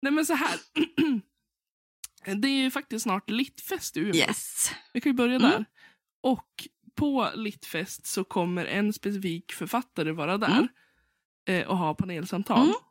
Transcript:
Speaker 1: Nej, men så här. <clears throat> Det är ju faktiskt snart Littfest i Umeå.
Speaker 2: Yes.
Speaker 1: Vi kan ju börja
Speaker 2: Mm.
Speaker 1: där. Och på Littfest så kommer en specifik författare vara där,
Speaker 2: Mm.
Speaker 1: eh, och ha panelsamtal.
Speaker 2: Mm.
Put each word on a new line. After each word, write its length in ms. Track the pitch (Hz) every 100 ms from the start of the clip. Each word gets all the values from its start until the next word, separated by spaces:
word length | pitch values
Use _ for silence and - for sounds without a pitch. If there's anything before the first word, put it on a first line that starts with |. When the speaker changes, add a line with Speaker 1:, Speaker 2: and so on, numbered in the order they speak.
Speaker 1:
Nej, 120 | 269
men 120 | 302 311
så 80 |
här. 260 | 311 302 - - - 330 - 320 247 - _ _ _ _ _ _ _ - _ -
<clears throat> 160 | 196
Det 60 | 262
är 160 | 269
ju 80 | 262
faktiskt 320 | 277 302 220
snart 260 | - 190 -
Littfest 680 | 220 269 - - 370 - -
i 20 |
Umeå. 160 | 202 165
Speaker 2:
Yes. 560 | - - - - - - _
Speaker 1:
Vi 80 | 254
kan 100 | 294
ju 40 | 254
börja 200 | 240 254
Speaker 2:
Mm. 160 | 240
Speaker 1:
där. 140 | 392 214 _ - _ _ _
Och 440 | 254 254 - - - _ - -
på 340 | 294 269 214 -
Littfest 720 | 220 202 - - 185 - -
så 160 | -
kommer 420 | 190 - 175 180 -
en 280 | 196 208
specifik 580 | 214 - 202 190 165 -
författare 600 | - - 233 254 - 160
vara 260 | 160 151 196
där, 300 | 214 202 254 _ _ _ _ _ _ _ -
Speaker 2:
Mm. 20 |
Speaker 1:
eh, 180 | 180 -
och 100 | 185
ha 160 | 165 151
panelsamtal. 640 | 190 175 180 180 202 233
Speaker 2:
Mm. 100 | 285 440 -